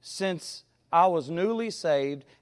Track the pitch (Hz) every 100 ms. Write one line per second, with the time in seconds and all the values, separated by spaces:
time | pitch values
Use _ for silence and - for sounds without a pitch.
0 | - - 190 175 - - _ _ - 170
1 | 185 170 135 170 202 226 226 - 165 143
2 | 139 143 - _